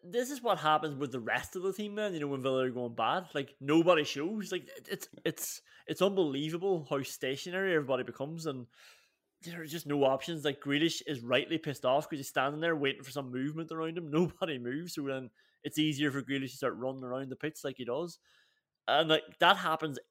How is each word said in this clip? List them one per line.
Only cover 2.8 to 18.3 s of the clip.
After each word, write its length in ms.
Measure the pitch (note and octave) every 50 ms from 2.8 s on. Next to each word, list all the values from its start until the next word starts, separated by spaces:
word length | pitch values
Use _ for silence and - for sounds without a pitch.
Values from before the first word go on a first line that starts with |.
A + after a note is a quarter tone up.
| B2 A#2 A#2
bad, 320 | A2+ A2+ A#2+ D3+ F#3 F3+ - -
like, 200 | D3 C3 - - _
nobody 440 | C3+ C#3+ D3+ E3 E3 F3+ F3 D#3 D3
shows. 460 | - - C#3 D3+ F#3 A3+ G#3+ F#3+ - F#3
Like, 160 | F3+ - - -
it, 120 | - - -
it's, 180 | G3+ - - - - - -
it's, 380 | D#3+ D#3 - - - - - - _ - - -
it's 160 | - D3+ - F3+
unbelievable 840 | G3+ G3 G3 F3 D3 C3+ C#3 D3+ D#3 E3 E3 F#3 G3 F#3 E3 C#3+ -
how 140 | D3 C#3 C3
stationary 720 | - - - C#3+ B2+ C3+ C3+ - F3+ F3 F#3+ G3 F#3+ E3+
everybody 280 | D#3 C#3+ B2+ C3 B2+ B2
becomes, 440 | B2 A#2+ - C3+ D3+ E3 E3 D#3+
and 200 | D#3 C3+ B2+ A#2+ - _ - - - - _ _ _ _ _ _ _ _ _ -
there 180 | E3+ E3+ F3 D#3+
are 40 |
just 200 | D3 D#3 E3 -
no 180 | C#3+ D3 C#3+ C#3
options. 400 | C3 C3+ C3+ - E3+ E3+ D3+ C#3
Like, 160 | D3 C3 - -
Grealish 400 | C#3+ C#3 D3 D#3+ E3 E3 - -
is 140 | D3+ C#3+ A#2+
rightly 380 | A#2 A#2+ B2+ C#3 C3 - B2+ -
pissed 260 | - D3+ C3 - -
off 240 | B2+ C3 D3 D3+ -
'cause 100 | E3 C#3
he's 100 | C#3 -
standing 320 | - C#3 C3 C#3 D3 D3+
there 160 | E3 E3+ E3
waiting 260 | D3 C#3+ C#3 C3+ C#3 C3+
for 80 | C3
some 200 | B2+ D3 C3+ B2+ B2+
movement 400 | C3 C3 D3 D3+ D#3+ E3 D#3+ E3
around 260 | D#3+ D#3+ D#3+ E3 F3+
him. 120 | E3+ D3
<laughs> 0 |
Nobody 480 | D3 D#3+ F3+ D#3+ - - F#3+ E3 D3 B2
moves, 360 | A#2+ A#2+ C3+ D3+ F3 F3 -
so 80 | D#3+ C#3
then 280 | C#3 C3 C3 C3 A#2+ - _ _ _ _ _ -
it's 140 | C#3+ - D3+
easier 340 | D#3 D#3 D3 C3+ D3+ D3 C3
for 100 | C#3 B2+
Grealish 280 | B2+ C#3 C3+ C3+ B2+ -
to 40 |
start 200 | - C#3 B2 -
running 260 | G2+ B2+ C3 C3+ C3+ B2+
around 280 | B2 B2+ C3 C#3 C3
the 60 | C3
pitch 240 | - D3+ D#3 D3+ - -
like 140 | C#3 C3 -
he 60 | B2
does. 340 | A#2+ A#2+ D3 F3 E3+ - - _ _